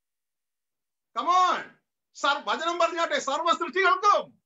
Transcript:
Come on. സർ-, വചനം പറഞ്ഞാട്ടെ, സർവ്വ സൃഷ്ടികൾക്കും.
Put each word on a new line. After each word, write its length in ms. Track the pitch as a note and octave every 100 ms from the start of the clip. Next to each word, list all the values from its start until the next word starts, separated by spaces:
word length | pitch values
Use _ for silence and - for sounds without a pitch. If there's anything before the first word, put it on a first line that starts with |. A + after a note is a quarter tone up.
| _ _ _ _ _ _ _ _ _ _ _ A3+
Come 100 | D4
on. 320 | F4+ F4+ A3 - - _ _ _ -
സർ-, 260 | C#4+ D4
വചനം 340 | G#3 A#3+ E4 F4
പറഞ്ഞാട്ടെ, 400 | E4 E4+ D#4+ D4
സർവ്വ 340 | - D4 E4
സൃഷ്ടികൾക്കും. 880 | D#4+ E4+ F4 F#4 F#4 G#4 F4 - _